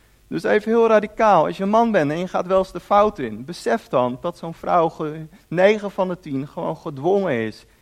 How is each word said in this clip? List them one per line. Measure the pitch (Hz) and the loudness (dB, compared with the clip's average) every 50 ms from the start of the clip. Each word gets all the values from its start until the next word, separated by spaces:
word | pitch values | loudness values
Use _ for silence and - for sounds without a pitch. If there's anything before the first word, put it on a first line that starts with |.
| _ _ _ _ _ | _ _ _ _ _
Dus | - - 170 175 | -8 -8 -4 -2
even | 208 208 214 202 220 | 0 0 0 2 2
heel | 226 233 226 | 2 2 4
radicaal, | 220 220 214 208 208 - - 226 214 196 165 151 | 4 4 2 2 0 -2 2 4 4 6 4 4
als | 175 170 | 2 -2
je | 175 196 | -4 -2
een | 202 | 2
man | 214 226 233 233 | 2 2 2 4
bent | 208 180 147 143 | 2 2 2 2
en | 151 170 | -2 -4
je | 185 | -6
gaat | 180 - 185 185 | -4 -4 -4 -2
wel | 175 190 | 0 0
eens | 190 185 - | 0 0 -2
de | - 175 | -8 -12
fout | - - 202 208 214 214 208 - | -4 2 4 4 4 2 0 -4
in, | 131 110 107 107 127 | -8 -8 -8 -10 -12
besef | 147 180 - - - 226 220 - | -14 -12 -6 -4 -2 -2 -2 -4
dan | - - 131 127 123 127 131 | -2 0 0 0 0 -2 -6
dat | - 175 - | -8 -10 -10
zo'n | - - 165 170 | -8 -12 -14 -12
vrouw | - - 180 175 175 165 165 | -8 -4 0 2 2 2 0
ge-, | - - 160 151 151 160 156 151 - - _ | -2 -6 -8 -8 -8 -10 -14 -16 -20 -20 _
negen | - 156 175 190 208 220 208 202 196 | -6 0 4 4 4 4 2 -2 -8
van | - - 185 | -4 -4 -4
de | 185 175 175 | -4 -4 -8
tien | - 156 135 131 143 | -10 -10 -8 -8 -10
gewoon | 151 - 175 170 165 160 | -10 -12 -8 -8 -8 -8
gedwongen | - - 165 147 131 139 175 202 202 190 170 131 | -8 -10 -12 -10 -4 -2 0 0 2 0 0 -2
is. | 117 110 107 - - - _ _ _ | -2 -2 -4 -8 -12 -20 _ _ _